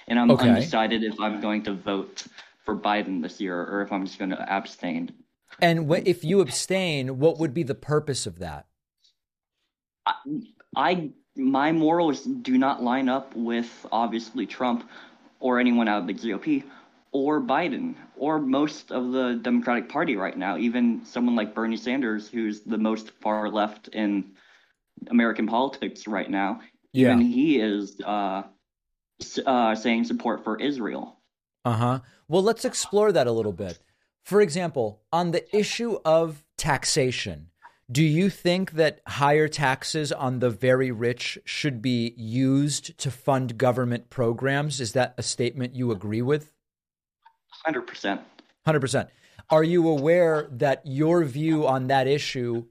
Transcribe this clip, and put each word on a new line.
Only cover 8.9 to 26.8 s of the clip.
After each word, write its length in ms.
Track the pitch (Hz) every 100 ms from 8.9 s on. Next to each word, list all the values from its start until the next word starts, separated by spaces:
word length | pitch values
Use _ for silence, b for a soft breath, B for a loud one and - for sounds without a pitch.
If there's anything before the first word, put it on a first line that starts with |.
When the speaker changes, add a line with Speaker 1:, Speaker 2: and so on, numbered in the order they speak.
| _ _ _ _ _ _ _ _ _ _ _
Speaker 1:
I, 80 | - - 139 151 - _ _ 127
I, 340 | 156 180 147 - _
my 380 | 139 131 135 151
morals 520 | 165 156 170 160 131
do 340 | 123 131 127 127
not 240 | 135 139
line 260 | 120 131 127
up 260 | 135 135
with, 520 | 123 117 117 117 - -
obviously, 560 | 113 117 113 113 - 95
Trump 420 | - 123 120 - B B B B _
or 180 | 127 123
anyone 300 | 123 120 110
out 140 | 104
of 40 | 90
the 60 |
G 220 | 92 113
O 40 | 98
P 260 | 160 139 - B B _ _
or 300 | 139 139 151
Biden 540 | 123 139 175 117 85 - - -
or 220 | 143 151
most 540 | 131 135 147 - -
of 200 | 123 123
the 280 | 131 127 117
Democratic 460 | 120 120 123 120 120
Party 260 | 147 170 101
right 200 | 95 90
now, 220 | 95 87
even 460 | 120 123 120 110 -
someone 280 | 123 120
like 200 | 117 107
Bernie 220 | 113 113 110
Sanders, 520 | 123 135 117 107 -
who's 320 | 117 110 104
the 160 | 107 107
most 340 | 110 110 - -
far 260 | 107 107 107
left 400 | 107 107 - -
in 440 | 110 104 101 95 b b b b b _ - -
American 380 | 117 113 107 107
politics 600 | 117 135 - 98 - 107
right 220 | 98 -
now. 320 | 98 98 - - _